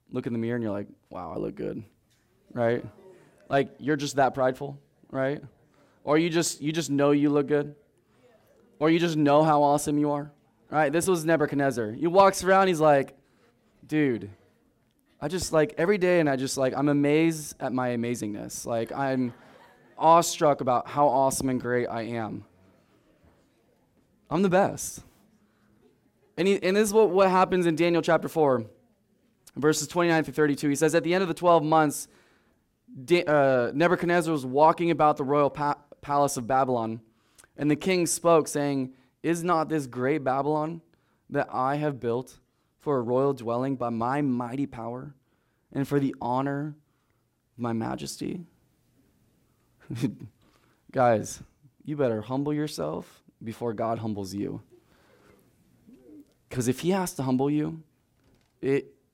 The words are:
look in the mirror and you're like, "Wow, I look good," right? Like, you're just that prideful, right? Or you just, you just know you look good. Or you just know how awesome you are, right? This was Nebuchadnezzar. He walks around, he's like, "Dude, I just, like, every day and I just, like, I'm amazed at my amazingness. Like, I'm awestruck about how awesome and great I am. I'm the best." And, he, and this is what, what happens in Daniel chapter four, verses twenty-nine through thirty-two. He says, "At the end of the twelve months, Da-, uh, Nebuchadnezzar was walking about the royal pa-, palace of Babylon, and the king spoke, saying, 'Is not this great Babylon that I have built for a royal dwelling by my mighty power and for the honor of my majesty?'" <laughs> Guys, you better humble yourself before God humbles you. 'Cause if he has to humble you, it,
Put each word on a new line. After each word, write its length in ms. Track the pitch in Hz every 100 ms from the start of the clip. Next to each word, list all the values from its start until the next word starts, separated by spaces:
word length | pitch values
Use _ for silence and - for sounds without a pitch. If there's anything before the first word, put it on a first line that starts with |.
| _
look 160 | 127 127
in 60 |
the 80 | 117
mirror 160 | 113 120
and 80 |
you're 80 | 110
like, 160 | 101 104 - _
"Wow, 240 | 92 85
I 40 | 104
look 180 | 104 -
good," 280 | 104 - 107 _ _ _ _ _ -
right? 300 | 123 117 120 110 - - - _ _ -
Like, 220 | 139 127 -
you're 180 | 127 151
just 180 | 143 131
that 180 | 120
prideful, 460 | 117 131 127 143 139 _ _ _
right? 320 | 135 135 147 143 _ _ _ _ _ -
Or 120 | 156
you 120 | 170
just, 320 | 165 160 -
you 100 | 143
just 180 | 160 135
know 220 | 139 143
you 180 | 143 147
look 180 | 147 135
good. 280 | 147 147 147 _ _ _ _ _ _ _ _ _ -
Or 100 | 156
you 100 | 170
just 180 | 170 156
know 260 | 143 147
how 200 | 156 147
awesome 340 | 143 147 151 147
you 140 | 147
are, 200 | 143 147 - _ _ _
right? 220 | 147 147
This 160 | 160 185
was 180 | 175 156
Nebuchadnezzar. 680 | 160 147 139 139 120 107
He 160 | 123 165
walks 360 | 185 196 190
around, 240 | 180 190 190
he's 120 | 165
like, 380 | 156 143 135 - _ _ _ _ _ _ 131
"Dude, 440 | 156 143 113 98 98 _ _ _ _ _ _ _ _
I 60 | 147
just, 240 | 180 -
like, 220 | 160 151 -
every 200 | 170 208
day 240 | 180 175
and 80 | 147
I 80 | 135
just, 200 | 131 -
like, 160 | 131
I'm 140 | 123 147
amazed 680 | 143 143 151 165 160 147 -
at 140 | 135
my 160 | 127 123
amazingness. 760 | 120 117 120 107 104 120 - 127
Like, 280 | 117 117
I'm 400 | - 135 131 123 - - - - _ _ -
awestruck 640 | 156 165 165 - 156 139
about 260 | 127 120 -
how 200 | 143 147
awesome 420 | 127 135 - 135
and 100 | 127
great 280 | 120 123 120
I 160 | 117
am. 420 | 113 117 107 107 104 _ _ _ _ _ _ _ _ _ _ _ _ _ _ _ _ _ -
I'm 120 | 160
the 80 | 196
best." 520 | 180 196 - - - - _ _ _ _ _ _ _ _ _ _ _ _ -
And, 120 | 190
he, 140 | 202
and 120 | 180 202
this 120 | 214
is 60 |
what, 180 | 214 202
what 180 | 185 190
happens 380 | 185 185 185 170
in 80 | 156
Daniel 260 | 170 170
chapter 260 | 160 160 147
four, 380 | 165 147 123 104 - _ _ _ _ _ _ _ -
verses 320 | 147 151 143
twenty-nine 360 | 175 170 160
through 100 | 147
thirty-two. 340 | 131 151 139 151
He 80 | 143
says, 200 | 156 165
"At 80 |
the 100 | 156
end 80 | 180
of 60 | 185
the 80 | 160
twelve 280 | 175 170
months, 440 | 151 160 151 135 - _ _ _ _ _ _ _ _ 135 127
Da-, 200 | 175 147
uh, 460 | 151 135 131 120 139
Nebuchadnezzar 560 | 170 180 175 175 160
was 140 | 156 127
walking 440 | 135 156 165 170
about 280 | 156 151 151
the 60 |
royal 280 | 135 143 139
pa-, 260 | 143 143 143 _ -
palace 340 | - 143 143 139
of 120 | 117
Babylon, 540 | 131 131 123 113 113 - _ _ _ _ -
and 140 | 147
the 60 | 147
king 320 | 190 185 165
spoke, 400 | - 170 165 143
saying, 460 | 147 143 139 131 - _ _
'Is 220 | 151 170
not 260 | 170 160 151
this 160 | 156 131
great 380 | 123 127 156
Babylon 580 | 135 135 139 151 156 165 - _ _ _ _
that 240 | 143 -
I 220 | 113 131 147
have 240 | 151 127
built 400 | 117 120 127 - _ _ _ _
for 180 | 156 135
a 40 |
royal 320 | 117 123 139
dwelling 420 | 131 113 120 135 127
by 140 | 120
my 340 | 117 120 139
mighty 420 | 143 123 120 135 135
power 480 | 120 117 123 147 - _ _ _ _ _
and 160 | 139 135
for 120 | 143
the 160 | 139 -
honor 560 | 117 127 143 139 151 147 _ _ _ _ _ _ _ -
of 60 |
my 120 | 120
majesty?'" 760 | 113 117 131 139 - - 180 170 _ _ _ _ _ _ _ _ _ _ _ _ _ -
<laughs> 220 | 117 127 - 110 _ _ _ _ _ _
Guys, 520 | 135 123 110 104 - - _ _ _ -
you 100 | 147
better 260 | 131 110
humble 320 | 107 135 143
yourself 640 | 151 151 - 156 170 180 _ _ _
before 300 | 113 110 120
God 260 | 107 113 113
humbles 340 | 110 101 95
you. 280 | 101 95 107 - _ _ _ _ _ _ _ _ _ _ _ - 247 - 302 - _ _
'Cause 180 | 127 120
if 120 | 127
he 120 | 165
has 220 | 196 180 -
to 80 |
humble 260 | 131 127 139
you, 340 | 151 156 160 - _ _ _ _ _ _ _
it, 320 | 131 143 139 _ _